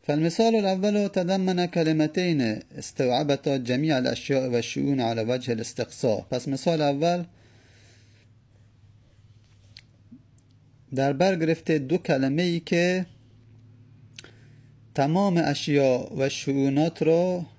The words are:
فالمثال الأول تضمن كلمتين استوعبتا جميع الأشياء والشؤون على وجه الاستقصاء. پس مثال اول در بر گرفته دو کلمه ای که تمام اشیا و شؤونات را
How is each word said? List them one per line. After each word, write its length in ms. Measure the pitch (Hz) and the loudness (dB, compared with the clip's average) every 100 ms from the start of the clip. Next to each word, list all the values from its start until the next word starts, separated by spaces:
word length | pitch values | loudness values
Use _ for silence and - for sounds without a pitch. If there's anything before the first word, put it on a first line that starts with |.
فالمثال 540 | - 147 165 170 226 220 | -2 0 0 2 2 4
الأول 520 | 196 190 208 208 202 | 2 0 0 0 0
تضمن 580 | 196 175 190 185 180 175 | -2 0 0 0 0 0
كلمتين 760 | 175 160 156 151 170 180 156 117 107 - | 0 2 2 2 0 0 2 0 -2 -8
استوعبتا 840 | 143 - - 131 123 147 139 151 139 | -14 -14 -2 0 2 2 0 0 -2
جميع 400 | 120 127 156 135 | 0 0 2 0
الأشياء 520 | 127 120 - 135 131 | 0 -4 -2 -2 0
والشؤون 520 | 120 117 139 139 135 | -2 -2 -4 -2 0
على 220 | 117 113 | 0 -2
وجه 280 | 110 127 123 | -2 -4 -4
الاستقصاء. 720 | 113 113 - 113 - 127 104 | -6 -6 -6 -8 -2 0 0
پس 260 | - 127 143 | -2 -6 -4
مثال 340 | 135 - 165 | -4 -2 0
اول 440 | 147 139 165 175 170 - - - _ - - - - - _ - _ _ - _ - - _ _ - - _ - - - _ _ _ - _ _ _ _ _ _ _ 131 | 0 2 0 0 -4 -16 -20 -20 _ -20 -20 -20 -20 -20 _ -20 _ _ -20 _ -20 -20 _ _ -20 -20 _ -20 -20 -20 _ _ _ -20 _ _ _ _ _ _ _ -2
در 180 | 139 | 0
بر 220 | 139 185 185 | 2 0 2
گرفته 440 | 160 160 - 156 | 0 -2 0 -2
دو 180 | 135 180 | 0 -4
کلمه 440 | - 143 135 147 | 0 0 0 0
ای 180 | 175 170 | 0 -2
که 460 | - 170 175 185 175 - - - - - - - - - - - - - - - - - - - | -2 0 2 0 -4 -12 -20 -20 -20 -20 -20 -20 -20 -20 -20 -20 -20 -20 -20 -20 -20 -20 -10 -2
تمام 420 | 139 170 202 170 | 2 2 2 2
اشیا 720 | 143 143 - 143 135 123 - 220 | 0 -2 0 2 4 2 -2 -4
و 120 | 135 | -4
شؤونات 720 | - - 139 135 139 160 - | -2 -4 0 2 2 0 0
را 420 | 156 165 180 180 170 | 2 2 2 -4 -8